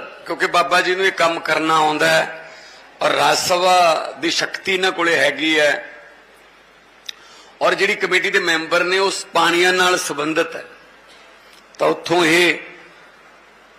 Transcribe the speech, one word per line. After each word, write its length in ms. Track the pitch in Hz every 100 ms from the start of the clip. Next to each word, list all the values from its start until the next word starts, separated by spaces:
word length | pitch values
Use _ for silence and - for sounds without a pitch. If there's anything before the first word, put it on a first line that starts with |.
| - - -
ਕਿਉਂਕਿ 200 | 160 180
ਬਾਬਾ 340 | 175 170 180
ਜੀ 140 | 180
ਨੂੰ 120 | 185 190
ਇਹ 60 |
ਕੰਮ 280 | 185 165 170
ਕਰਨਾ 360 | - 156 156 160
ਆਉਂਦਾ 340 | 156 151 160
ਹੈ 420 | 160 - - - - - - - -
ਔਰ 80 | 151
ਰਾਜ 280 | 139 143 151
ਸਭਾ 720 | - 180 180 180 175 156 - 123
ਦੀ 120 | 160
ਸ਼ਕਤੀ 440 | 156 156 - -
ਇਹਨਾਂ 180 | 185 185
ਕੋਲੇ 240 | 170 170 156
ਹੈਗੀ 440 | 143 135 156 156
ਹੈ 380 | 147 - - - - - - - - - _ _ _ - - - - - - -
ਔਰ 120 | 160
ਜਿਹੜੀ 200 | 170 190
ਕਮੇਟੀ 360 | 208 185 180 190
ਦੇ 80 | 190
ਮੈਂਬਰ 460 | 175 160 160 170
ਨੇ 140 | 175 185
ਉਸ 260 | 196 -
ਪਾਣੀਆਂ 480 | - 165 165 170 185
ਨਾਲ 260 | 185 180 180
ਸੰਬੰਧਿਤ 580 | - 147 151 160 165 -
ਹੈ, 80 | - - - - - - - - - - - -
ਤਾਂ 100 | 147
ਉੱਥੋਂ 360 | 160 - 175
ਇਹ 340 | 160 170 175 - - - - - - - - - - - -